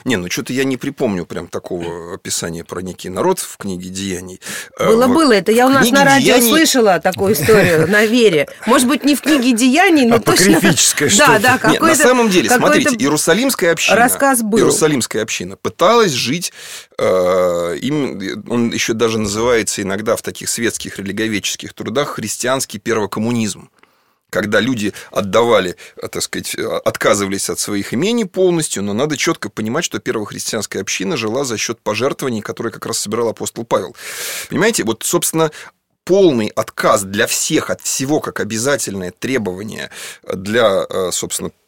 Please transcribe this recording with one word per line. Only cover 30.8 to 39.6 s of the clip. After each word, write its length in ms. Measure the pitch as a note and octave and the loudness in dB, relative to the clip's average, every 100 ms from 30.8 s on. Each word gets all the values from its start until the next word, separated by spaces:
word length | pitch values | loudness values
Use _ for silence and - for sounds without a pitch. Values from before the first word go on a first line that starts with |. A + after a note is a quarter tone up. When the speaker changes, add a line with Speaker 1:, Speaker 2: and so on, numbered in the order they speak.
Speaker 1:
община 340 | G2 - F#3+ D#3+ | -6 -4 -4 -4
жила 300 | G#2+ B2+ C3+ | -2 -4 -4
за 120 | G#2+ | -4
счет 220 | - A2+ | -6 -6
пожертвований, 600 | - G#2+ C3 - C3+ A2 | -4 -2 -2 -2 -4 -4
которые 320 | G2+ G2+ A#2 | -8 -8 -8
как 120 | - - | -8 -8
раз 120 | A2+ | -6
собирал 320 | G#2 A2 A#2 | -4 -2 -2
апостол 340 | G2+ G#2 - A#2 | -4 -10 -10 -4
Павел. 300 | G#2+ F2 - - - - - - | -4 -4 -12 -14 -12 -10 -10 -6
Понимаете, 340 | A#2 G#3+ A3+ | 0 0 0
вот, 200 | G#2+ A2+ | -2 -4
собственно, 480 | - F3 - D#3+ D#3+ - - _ _ _ | -2 -2 -2 0 -2 -2 -20 _ _ _
полный 440 | - G3 F#3 A#2+ G#2+ - | 0 4 4 4 -2 -4
отказ 480 | G#2+ - E3+ A2 | -6 -2 2 2
для 240 | F#2+ G2+ B2 | 0 -2 -2
всех 420 | - - D3+ - | -2 -2 -2 -2
от 120 | F#2 | -6
всего 380 | - - C3+ D3+ | -6 -6 -2 -2
как 200 | - - | -4 -6
обязательное 680 | G2+ A2 B2+ C#3 - G2 F2+ - | -6 -4 -2 -2 -4 -6 -8 -8
требование 720 | A#2 B2+ G2 F#2 | -4 -2 -4 -8